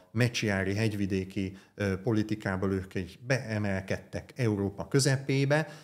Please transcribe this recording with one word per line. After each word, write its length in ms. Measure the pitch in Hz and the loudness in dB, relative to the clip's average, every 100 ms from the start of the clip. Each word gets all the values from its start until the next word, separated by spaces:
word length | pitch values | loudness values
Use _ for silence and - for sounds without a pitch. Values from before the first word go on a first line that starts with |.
| - | -6
mecsiári 640 | 110 120 - 110 98 95 101 | 0 2 2 0 2 0 0
hegyvidéki, 840 | 113 101 98 98 95 101 95 92 - - | 0 0 0 0 -2 -4 -4 -6 -14 -4
ö, 220 | 101 95 | -2 0
politikából 720 | 95 110 107 107 104 95 98 | 0 0 0 -2 -2 0 0
ők 220 | 95 95 | 0 -2
egy 260 | 101 90 - 123 | -6 -6 -6 -2
beemelkedtek 1040 | 127 110 107 104 95 - 95 - 90 - - | -2 0 -2 0 -2 -2 -4 -4 -10 -8 -2
Európa 520 | 117 104 98 - - | 0 2 0 -4 0
közepébe, 800 | 139 135 135 135 135 139 147 156 - | 2 4 2 2 2 4 2 0 -8